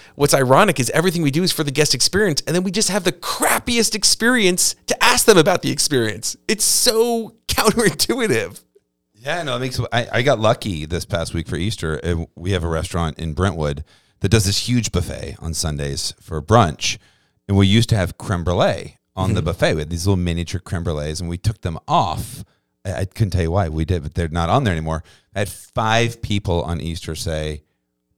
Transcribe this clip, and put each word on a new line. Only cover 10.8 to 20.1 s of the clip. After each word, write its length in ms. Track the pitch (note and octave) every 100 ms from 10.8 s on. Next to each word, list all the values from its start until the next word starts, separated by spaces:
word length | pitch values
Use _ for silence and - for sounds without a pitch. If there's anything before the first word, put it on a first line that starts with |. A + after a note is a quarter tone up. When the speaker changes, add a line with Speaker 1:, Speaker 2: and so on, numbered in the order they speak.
| D#2
Speaker 2:
this 180 | E2+
past 300 | - E2+ D#2+
week 140 | E2+ D#2+
for 80 | D#2+
Easter. 440 | F#2+ - D#2+ D2+
Uh, 220 | E2+ E2+ E2 -
we 160 | F2+
have 120 | F#2
a 40 | E2
restaurant 500 | E2 F2+ F2 E2 D2
in 160 | D#2+
Brentwood 500 | D2 F#2+ E2 D2 C#2+ - _ _ -
that 100 | F#2+
does 140 | A2+
this 240 | F#2+ G2 -
huge 240 | B2 G#2
buffet 440 | F2+ E2 C2 C2+ -
on 120 | D#2
Sundays 640 | D#2 D#2 D2 C#2+ C#2 - -
for 200 | - D#2
brunch, 560 | C#2+ A#2 F2 - - - _ _ _ _ -
and 80 | G2
we 100 | F#2+
used 220 | A2 A#2
to 60 | A2
have 200 | F2 -
creme 260 | - F2
brulee 520 | E2 F2+ F3 - - - _ -
on 160 | F#2
the 80 | F2+
Speaker 1:
Mm-hmm. 60 | E2
Speaker 2:
buffet. 280 | E2 E3
We 60 | D#2+
had 100 | D2
these 160 | E2+
little 100 | F#2